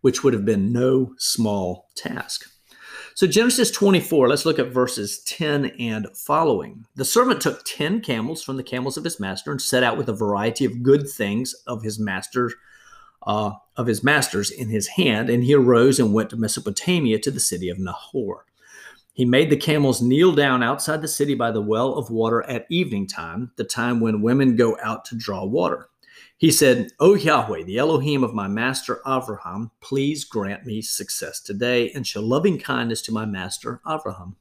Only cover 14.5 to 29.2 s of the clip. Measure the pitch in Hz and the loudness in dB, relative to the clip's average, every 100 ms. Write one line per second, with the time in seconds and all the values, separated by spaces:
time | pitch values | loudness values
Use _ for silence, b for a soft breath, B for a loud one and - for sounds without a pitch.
14.5 | - 120 110 98 - 170 107 117 120 123 | -6 -4 -2 -2 0 2 2 2 2 4
15.5 | 143 123 120 127 135 117 104 107 117 107 | 6 6 8 6 6 4 2 0 -2 -4
16.5 | - 104 98 - 180 135 107 131 110 - | -4 -6 -4 0 2 2 0 0 -2 -2
17.5 | 87 92 90 92 85 - 143 104 - _ | -2 -6 -6 -6 -8 -8 -6 -6 -8 _
18.5 | _ B B B B B - 127 127 160 | _ B B B B B 0 4 4 4
19.5 | 147 - 151 139 123 120 135 180 147 143 | 2 2 2 4 2 2 6 6 6 4
20.5 | 127 120 143 - 156 156 - 147 131 117 | 2 0 -2 -2 -4 -4 -2 0 0 0
21.5 | 110 104 107 131 - 110 113 113 117 - | 0 0 0 0 -2 -4 0 2 2 0
22.5 | 120 - 165 170 107 95 - 82 85 123 | -6 -2 -2 0 -2 -4 -8 -8 -8 -10
23.5 | - 107 - 117 120 113 107 107 131 135 | -8 -8 -4 -2 0 0 0 2 4 4
24.5 | 117 117 110 110 110 - 113 110 95 98 | 4 4 2 -4 -8 -8 -10 -6 -6 -2
25.5 | 127 90 - - _ b b b b 165 | 0 0 -2 -8 _ b b b b 4
26.5 | 131 139 127 190 _ 160 202 151 147 110 | 6 4 4 0 _ 6 6 4 2 0
27.5 | 87 82 104 147 156 139 143 120 107 98 | -6 -4 -2 2 2 2 0 0 -2 -4
28.5 | 104 123 131 - 117 135 131 | -2 -2 -4 -6 -8 -2 -4